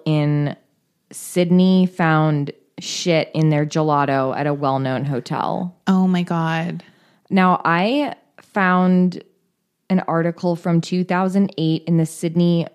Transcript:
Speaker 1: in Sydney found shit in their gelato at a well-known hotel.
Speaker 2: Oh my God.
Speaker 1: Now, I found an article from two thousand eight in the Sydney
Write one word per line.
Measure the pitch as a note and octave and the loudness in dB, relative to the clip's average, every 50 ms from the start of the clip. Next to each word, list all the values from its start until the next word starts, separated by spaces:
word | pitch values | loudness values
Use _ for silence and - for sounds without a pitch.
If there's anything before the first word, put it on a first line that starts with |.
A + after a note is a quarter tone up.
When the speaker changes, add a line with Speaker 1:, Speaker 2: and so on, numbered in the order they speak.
| - | -4
Speaker 1:
in | D#3 D#3 D3+ D3 D3 D3 D3 D3 C#3 - - _ _ _ _ _ _ _ _ _ _ | -2 0 0 0 0 0 0 -2 -4 -6 -10 _ _ _ _ _ _ _ _ _ _
Sydney | - - - - - F3+ F3+ E3+ F3+ F3+ F#3 F#3 F#3 F#3 F#3 | -18 -16 -16 -4 -2 -2 2 4 4 4 6 6 4 4 2
found | F3+ - - F3 D#3+ D#3 D#3 D#3 D#3 D3+ C#3+ C#3+ C#3 - - _ _ _ - | 2 0 0 0 2 2 2 2 2 0 0 -2 -4 -8 -14 _ _ _ -16
shit | - - - - - F3+ E3 D#3 D3 - - | -12 -10 -10 -6 -2 0 0 0 0 -2 -2
in | D#3 D#3+ D#3 | 0 2 2
their | D3+ D3 D3+ | 2 2 0
gelato | D3 - D#3+ D#3 D#3 D3 C#3+ C#3+ C#3 C3+ C3+ C3 C3 - | -2 -2 -2 0 0 2 0 0 0 0 0 -2 -2 -2
at | - C#3+ D3 | -4 -2 -4
a | D3 | -4
well-known | C#3+ C#3+ C3+ C3+ C3+ C3+ C3 C3 B2 C3+ | -2 -2 -2 -2 -2 -2 -2 -2 -4 -4
hotel. | C#3+ C#3 A#2+ - - D3 B2+ - - - - F#3 F3+ - _ _ - | -4 -4 -6 -6 -6 -6 -4 -4 -4 -4 -4 -6 -8 -10 _ _ 0
Speaker 2:
Oh | F#3+ F#3 F#3 F#3 | 2 2 2 2
my | F#3 F3+ F3 | 2 0 -2
God. | F3+ E3+ E3 E3 D#3+ E3 D#3+ E3 E3+ D#3+ F3 - - _ _ _ _ _ _ _ _ | -2 -2 -2 -2 -2 -4 -4 -6 -6 -8 -12 -14 -18 _ _ _ _ _ _ _ _
Speaker 1:
Now, | - F#3+ F#3 F#3 F3+ - - | 0 2 4 4 2 2 2
I | D#3+ E3 E3+ F#3 A3 C4 D4 D4 B3+ - - _ _ _ - | 0 0 2 2 0 0 0 -2 -4 -6 -12 _ _ _ -20
found | - _ _ G#3+ F#3+ F#3 F#3 F3+ F#3 F#3 F#3 F3+ F3+ F3+ F3 - - _ _ _ _ _ _ _ _ _ _ _ _ _ | -20 _ _ 0 0 2 2 2 4 4 4 4 2 2 -2 -6 -14 _ _ _ _ _ _ _ _ _ _ _ _ _
an | F#3+ F#3 | -2 -2
article | - - D#3+ E3 E3 E3+ E3 - F3+ F3+ E3+ | 0 0 -2 0 0 -2 -4 -2 -2 -2 -2
from | E3 - F3+ E3+ E3+ | -2 -2 0 0 0
two | E3 - F#3 F3+ F3+ | 0 0 -2 -4 -2
thousand | - F3+ F3+ F#3+ F#3 F#3 G3 G3 G3 - - | -2 -2 -2 0 0 0 0 0 0 -2 -2
eight | E3 D#3+ D#3+ D#3+ - | -2 0 -2 -2 -2
in | - E3+ E3 | 0 0 0
the | D#3+ | 0
Sydney | D#3 - - - E3+ E3 F3 F3 F3 E3+ E3+ E3 - | -2 -4 -6 -6 -2 0 2 2 2 2 0 -2 -4